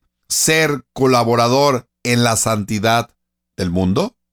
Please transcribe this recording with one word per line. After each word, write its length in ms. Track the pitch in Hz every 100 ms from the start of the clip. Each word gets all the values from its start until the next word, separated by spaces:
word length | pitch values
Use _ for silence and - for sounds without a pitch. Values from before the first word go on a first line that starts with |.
| _ _ _
ser 560 | - - 160 156 143 -
colaborador 960 | - 131 123 117 117 120 131 143 127 - _
en 220 | 123 120
la 120 | 117 113
santidad 760 | 117 110 98 107 110 117 110 _ _ _ _ -
del 140 | 90
mundo? 460 | 90 92 110 196 - _